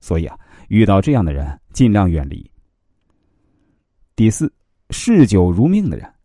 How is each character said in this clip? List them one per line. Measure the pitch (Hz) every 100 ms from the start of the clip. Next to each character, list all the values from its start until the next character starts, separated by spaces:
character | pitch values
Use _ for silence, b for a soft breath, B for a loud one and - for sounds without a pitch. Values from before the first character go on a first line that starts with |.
所 | - 82
以 | 78
啊， | - b b b
遇 | 104 104
到 | 98
这 | 98
样 | 139
的 | 85
人， | 69 71 71 _
尽 | - 127
量 | 104 95
远 | 80 69
离。 | 69 - _ _ _ _ _ _ _ _ _ _ _ _ _ _ _ _
第 | - 110
四， | 107 156 _ _ _ _
嗜 | - - 220 123
酒 | 95 90
如 | 87 135
命 | 202 185
的 | 65
人。 | - _